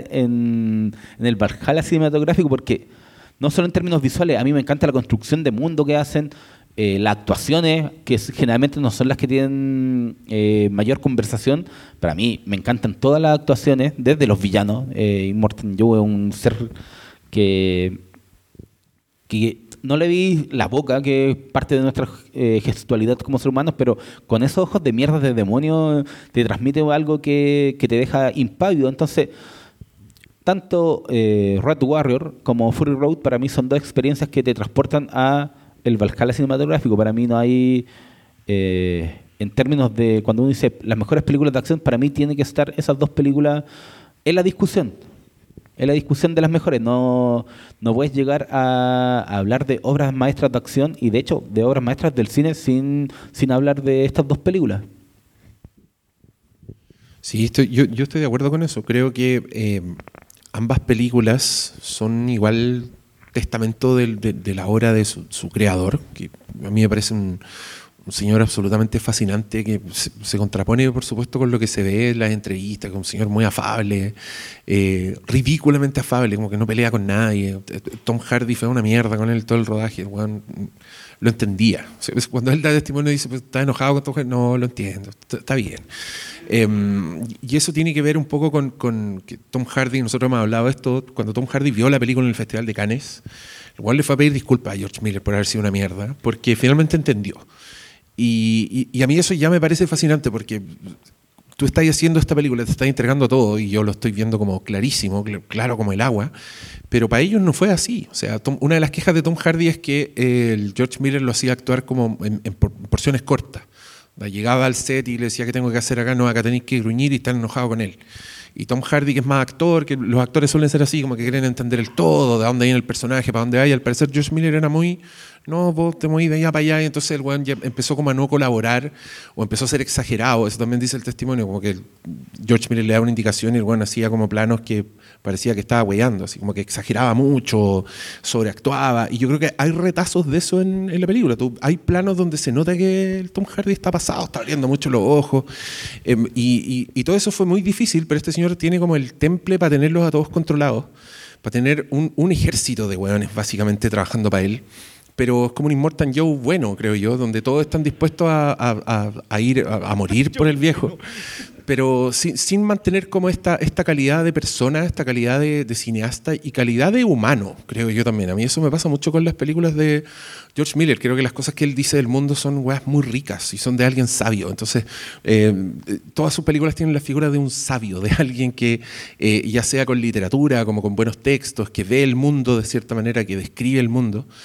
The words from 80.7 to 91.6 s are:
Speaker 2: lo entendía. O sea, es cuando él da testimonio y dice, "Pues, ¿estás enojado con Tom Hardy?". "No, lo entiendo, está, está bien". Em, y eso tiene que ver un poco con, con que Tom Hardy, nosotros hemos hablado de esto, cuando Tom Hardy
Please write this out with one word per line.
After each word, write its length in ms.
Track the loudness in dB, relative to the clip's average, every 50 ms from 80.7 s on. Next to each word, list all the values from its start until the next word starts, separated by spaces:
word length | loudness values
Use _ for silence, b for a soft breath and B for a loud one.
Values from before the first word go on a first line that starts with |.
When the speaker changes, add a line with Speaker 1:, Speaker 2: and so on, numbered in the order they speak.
| _ -18 B B B B B B B B
Speaker 2:
lo 80 | 0 0
entendía. 560 | 0 0 -2 -2 0 2 2 2 2 0 -4 -12 -16 -14
O 20 |
sea, 140 | -10 -6 -4
es 100 | -4 -4
cuando 240 | -4 -4 -4 0 0
él 100 | 0 2
da 100 | 2 2
testimonio 400 | 2 0 0 -2 -4 -2 -2 0
y 40 | -2
dice, 140 | -2 -4 -6
"Pues, 140 | -10 -12 -10
¿estás 200 | -6 -4 -2 0
enojado 300 | 0 0 0 0 0 0
con 100 | 0 -2
Tom 120 | -4 -4
Hardy?". 140 | -4 -4 -2
"No, 280 | 0 0 2 2 2
lo 80 | 0 0
entiendo, 460 | -2 -4 -6 -8 -8 -8 -10 -12 -14
está, 260 | -18 _ -14 -10 -10
está 180 | -10 -4 -4 -2
bien". 240 | -2 -2 -4 -8 -14 -18 B B B B B B B B B B B B B
Em, 760 | 2 2 4 4 2 0 0 0 0 -2 -2 -4 -6 -8 -10 -10 -12 -12
y 140 | -8 -2 -2
eso 160 | 0 0 0
tiene 220 | 0 0 0 0 0
que 80 | 0
ver 160 | 2 2 2
un 80 | 0 -2
poco 260 | -2 -2 0 0 2
con, 200 | 2 0 -2 -2
con 500 | -4 -4 -2 -2 -2 -2 -4 -6 -6 -8 -12
que 120 | -16 -20
Tom 260 | -20 _ _ -4 -4 -4
Hardy, 380 | -2 -2 -2 -2 0 0 -2
nosotros 260 | -2 -2 -2 0 0
hemos 120 | 2 2 2
hablado 260 | 2 2 2 2 2
de 60 | 0
esto, 340 | 0 -2 -2 -2 -2 -2 -4 -6 -8
cuando 200 | -6 -6 -4 -4
Tom 120 | -4 -4
Hardy 240 | -2 -2 0